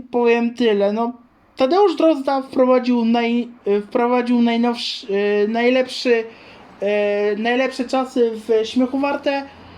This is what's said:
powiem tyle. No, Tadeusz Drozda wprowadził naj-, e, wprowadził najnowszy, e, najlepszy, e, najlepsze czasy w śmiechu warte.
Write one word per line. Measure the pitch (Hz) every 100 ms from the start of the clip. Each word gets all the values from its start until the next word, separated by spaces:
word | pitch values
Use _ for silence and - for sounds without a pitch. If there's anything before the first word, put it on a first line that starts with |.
| 254
powiem | 247 240 233 233
tyle. | 240 233 208 196
No, | 208 233 247 _ _ _ -
Tadeusz | 262 359 415 311
Drozda | 320 294 269 269
wprowadził | 262 - 254 254 240 240 226
naj-, | 233 233 240 233 - -
e, | 202
wprowadził | 208 247 240 247 240 240
najnowszy, | 233 233 240 233 - - - 196 208 208
e, | 208
najlepszy, | 226 240 254 254 - 262 233 226 - - - - -
e, | 196 208 208 202 208 208
najlepsze | 226 247 262 254 240
czasy | 262 254 254 233
w | 220 214 220 220
śmiechu | 247 254 269
warte. | 285 277 294 277 277 - -